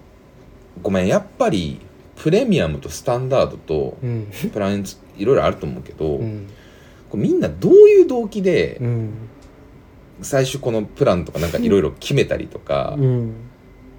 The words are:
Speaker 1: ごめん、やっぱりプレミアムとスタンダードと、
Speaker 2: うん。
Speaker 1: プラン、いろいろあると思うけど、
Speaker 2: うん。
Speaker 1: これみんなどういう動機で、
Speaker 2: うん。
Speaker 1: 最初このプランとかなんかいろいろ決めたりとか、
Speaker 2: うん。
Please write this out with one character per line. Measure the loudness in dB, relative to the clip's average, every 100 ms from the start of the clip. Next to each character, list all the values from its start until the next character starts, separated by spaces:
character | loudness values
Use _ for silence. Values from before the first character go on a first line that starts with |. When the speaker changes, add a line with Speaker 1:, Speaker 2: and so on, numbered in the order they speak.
| -14 -20 -20 -20 -20 -20 -20 -10
Speaker 1:
ご | -4
め | 0
ん、 | 2
や | 0
っ | -2 -2
ぱ | -2
り | 0 -4 -8 -14 -20 -20 -6
プ | 0
レ | 2 2
ミ | 2
ア | 0
ム | -4
と | -8
ス | -10
タ | -4 -4
ン | 0
ダ | 0 0
ー |
ド | -2
と、 | -4 -4 -4 -6
Speaker 2:
う | -6
ん。 | -6 -8 -8 -8
Speaker 1:
プ | -4
ラ | -2
ン、 | -2 -6 -12 -18 -6
い |
ろ | 0
い | 0
ろ |
あ | 0
る | -4
と | -8
思 | -10
う |
け | -14
ど、 | -8 -6 -4
Speaker 2:
う |
ん。 | -6 -10 -14 -20 -20 -20 -20 -20 -12
Speaker 1:
こ | -4
れ |
み | -2
ん | 0
な | -2
ど | -2 6
う |
い | 10 10 10
う | 4
動 | 0 -4
機 | -2
で、 | 0 0 0 -2
Speaker 2:
う | -4
ん。 | -4 -6 -10 -16 -20 -20 -20 -20 -20 -20 -20 -20 -16
Speaker 1:
最 | -4 0 0
初 | -2
こ | -4
の | -4
プ | -4 -2
ラ | 0
ン | 0 -2
と |
か | -4
な | -4
ん |
か | 0
い | 2
ろ | 4
い |
ろ | 2
決 | -4 -2
め | 0
た | 0 -2
り | -6
と | -12
か、 | -4 -4 -2 0
Speaker 2:
う |
ん。 | 0 0 -4 -8 -16 -20 -20 -20 -20